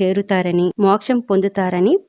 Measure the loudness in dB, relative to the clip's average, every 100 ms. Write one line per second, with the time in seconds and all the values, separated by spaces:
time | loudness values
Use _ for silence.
0 | -2 -2 -2 -2 0 0 0 0 0 0
1 | 0 -4 0 0 0 -2 -2 0 0 0